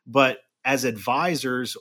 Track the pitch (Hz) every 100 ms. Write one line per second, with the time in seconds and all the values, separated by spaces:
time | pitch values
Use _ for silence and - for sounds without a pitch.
0 | - 131 131 123 - _ 127 135 127 110
1 | 98 143 180 151 127 127 120 -